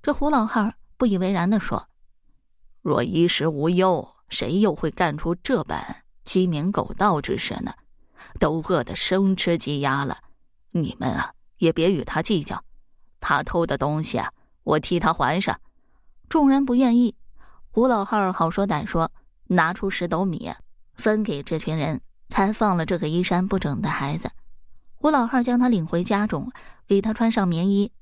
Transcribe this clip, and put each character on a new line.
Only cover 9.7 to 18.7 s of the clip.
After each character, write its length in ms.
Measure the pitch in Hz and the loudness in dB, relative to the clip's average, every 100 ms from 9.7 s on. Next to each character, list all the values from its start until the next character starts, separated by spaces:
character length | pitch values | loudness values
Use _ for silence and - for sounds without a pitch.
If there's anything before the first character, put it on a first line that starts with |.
| 147 | -2
鸭 240 | 139 139 | 0 0
了， 140 | 139 - - - _ _ _ | -2 -8 -12 -20 _ _ _
你 240 | - 151 - | -4 -4 -4
们 100 | 131 | -4
啊， 220 | - - - _ - | -4 -6 -10 _ 0
也 160 | 165 | 0
别 180 | 165 170 | 2 0
与 140 | 175 | 0
他 160 | 113 151 | -2 -4
计 220 | - 175 | 0 -2
较。 200 | 139 - - - - _ - _ | -2 -12 -12 -20 -20 _ -20 _
他 220 | - 143 | -2 -2
偷 240 | - 175 170 | 0 -2 -2
的 120 | 143 | -2
东 240 | 143 151 | -2 -2
西 160 | 156 120 | -2 -4
啊， 120 | - _ _ _ | -6 _ _ _
我 140 | - 156 | -2 -2
替 220 | - 175 | 0 0
他 120 | 160 | 0
还 280 | 170 135 170 | 0 0 0
上。” 180 | - 110 - _ _ _ - - - | -2 -6 -10 _ _ _ -20 -20 -2
众 220 | 320 277 | 2 4
人 160 | 277 269 | 4 2
不 80 | |
愿 240 | 240 262 233 | 2 4 4
意， 180 | 240 - - - - - - | 2 -2 -20 -20 -20 -20 -4
胡 160 | - 254 | 0 2
老 180 | 226 | 2
汉 160 | 196 214 | 0 0
儿 120 | 190 | 0
好 180 | 180 165 | 0 -2
说 160 | 170 | 0
歹 180 | 202 | -2